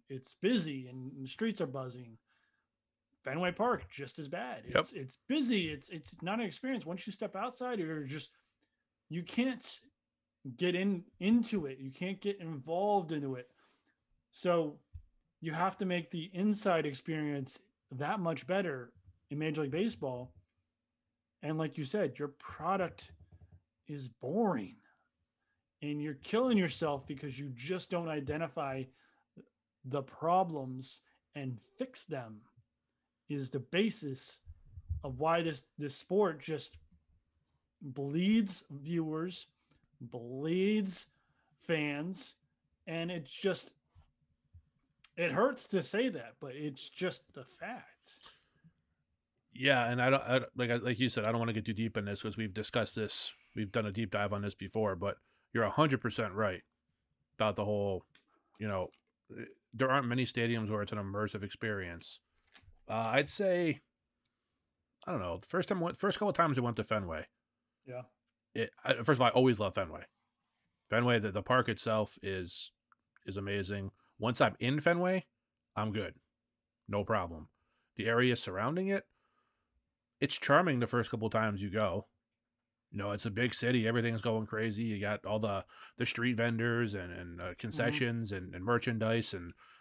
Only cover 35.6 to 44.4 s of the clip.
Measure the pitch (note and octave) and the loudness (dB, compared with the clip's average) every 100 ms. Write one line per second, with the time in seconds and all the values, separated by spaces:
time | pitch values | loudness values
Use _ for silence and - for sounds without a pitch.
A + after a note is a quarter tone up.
35.6 | - - D3 C3+ - F#3 G3+ D3+ - D3+ | -10 -8 -8 -8 0 4 4 2 -4 -4
36.6 | - - - _ _ _ _ _ _ _ | -4 -12 -20 _ _ _ _ _ _ _
37.6 | _ _ C#3+ B2+ C#3 D#3 F#3+ A3 G3 - | _ _ -12 -6 -2 2 4 6 4 -2
38.6 | - C#3 C#3+ E3+ D#3 D#3 F3 E3+ - _ | -10 -12 -4 -2 0 -2 -4 -6 -12 _
39.6 | _ _ _ - A#2+ B2 A#2 C3 D#3 F3+ | _ _ _ -18 -12 -10 -8 -4 0 2
40.6 | G3 G#3+ F#3+ F3+ - _ _ _ _ _ | 4 4 0 -4 -10 _ _ _ _ _
41.6 | - D#3+ D3 C#3+ E3 F#3+ - - _ _ | 0 0 0 -2 -4 -6 -10 -12 _ _
42.6 | _ _ - E3 E3+ F3 C3 - G3 F3+ | _ _ -8 -4 -4 -6 -8 -2 0 0
43.6 | - _ _ - _ _ _ _ | -4 _ _ -20 _ _ _ _